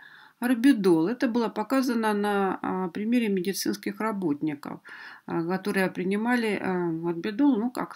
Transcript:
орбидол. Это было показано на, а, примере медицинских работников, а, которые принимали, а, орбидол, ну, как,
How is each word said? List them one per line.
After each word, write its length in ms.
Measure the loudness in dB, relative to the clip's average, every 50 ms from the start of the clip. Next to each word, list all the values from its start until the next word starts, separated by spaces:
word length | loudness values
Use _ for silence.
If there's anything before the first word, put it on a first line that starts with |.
| -16 -20 -20 -20 -20 -20 _ -4
орбидол. 640 | 0 0 2 4 6 4 4 6 6 4 4 4 4 2
Это 220 | 0 0 0 0
было 180 | 2 2 0 0
показано 680 | -2 -4 -4 0 0 0 2 2 0 0 2 2 2
на, 460 | 2 2 2 2 2 2 0 0 -2
а, 280 | -4 -4 -2 -2 -2 -4
примере 400 | -4 -4 -2 0 2 2 2 2
медицинских 720 | 0 0 0 -2 -4 -2 -2 -4 -4 -4 -4 -6 -6 -4
работников, 800 | -4 -4 -2 -2 0 -2 0 0 -2 -4 -4 -4 -8 -10 -12 -12 -14 -18 -18 -18 -18 -18 -18 -16 _
а, 160 | -6 -4 -2 -2 -2
которые 420 | -2 -2 -2 -2 0 2 0 0
принимали, 720 | 0 -2 -2 -2 -2 0 0 0 0 0 0 0 -2 -2
а, 280 | -2 -2 -2 0 0 -2 -2 -2 -2 -4
орбидол, 460 | -4 -4 -4 -4 0 2 4 4 4 4
ну, 140 | 0 -2
как, 240 | -2 -4 -6 -6 -6